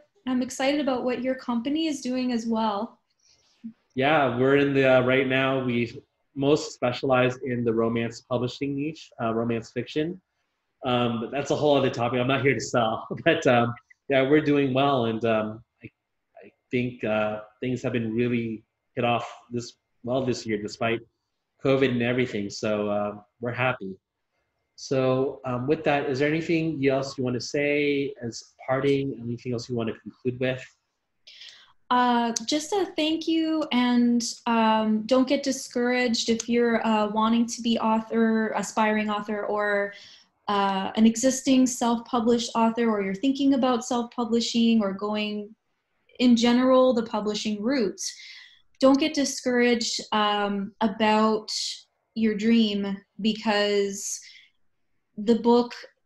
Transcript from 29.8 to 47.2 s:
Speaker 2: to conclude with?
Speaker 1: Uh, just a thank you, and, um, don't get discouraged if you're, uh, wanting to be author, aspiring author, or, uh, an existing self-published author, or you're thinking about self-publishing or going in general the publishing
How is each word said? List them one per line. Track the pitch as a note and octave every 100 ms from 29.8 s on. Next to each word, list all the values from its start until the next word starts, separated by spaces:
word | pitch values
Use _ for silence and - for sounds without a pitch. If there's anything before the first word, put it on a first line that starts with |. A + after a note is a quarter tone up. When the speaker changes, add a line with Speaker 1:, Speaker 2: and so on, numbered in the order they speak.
| A2
Speaker 2:
to | -
conclude | G#2+ - B2+ B2
with? | B2+ C3 - _ _ _ _ _ - - - - _ _ -
Speaker 1:
Uh, | B3 B3 A#3+ A#3 A3+ A3+
just | D4+ D4+
a | G#4 F4+ -
thank | D#4 D#4+ E4
you, | D#4+ D#4+ D#4 D4
and, | B3 B3 B3 A#3+ A#3+ A#3 - -
um, | A3+ A3 A3 A3 G#3+ G#3+
don't | B3+ C4
get | C#4+
discouraged | C#4 C4 - B3 A#3+ B3 B3 A3+ -
if | A3+ -
you're, | A#3+ A#3 A3+ A3+
uh, | G#3+ G#3
wanting | G#3+ A3 A#3 A#3
to | -
be | A#3 A3+
author, | A3 A3 A3+ A3+ A3+ A3 A3 G3
aspiring | G3 - G#3+ G#3+ G#3+
author, | G#3 G#3 G#3 G#3
or, | G#3 G#3 G3+ G3+ - - - _ _ -
uh, | G3+ G3 F#3+ G3 -
an | A3+
existing | A3+ C4 C4 - C4 B3+
self-published | - A#3 A#3 - B3 A3+ A#3+ A#3 A#3
author, | A3+ A#3 A#3
or | G#3
you're | G3
thinking | G3 C#4 C4+ C#4
about | C#4 B3+ A#3+ A#3
self-publishing | B3 A#3 - A3+ A#3 A3+ A#3 A#3 A3+
or | G3
going | F#3+ G#3 G#3+ G#3 G#3 G#3 A3 _ _ _ _ _ -
in | B3 A#3
general | A#3+ A#3+ B3+ C4 B3+
the | A#3+
publishing | A3+ G#3+